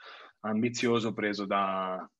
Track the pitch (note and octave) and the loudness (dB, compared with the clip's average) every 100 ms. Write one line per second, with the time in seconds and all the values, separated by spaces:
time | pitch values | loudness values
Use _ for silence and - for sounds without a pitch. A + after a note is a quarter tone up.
0 | - - - _ G#2+ A2 A#2 A#2+ B2 A#2 | -18 -18 -20 _ -2 0 0 2 2 4
1 | A2 G2 G#2 G2+ G2 G2 G2 F#2+ F#2 F#2 | 2 0 0 0 0 2 2 0 -2 -4
2 | - _ | -8 _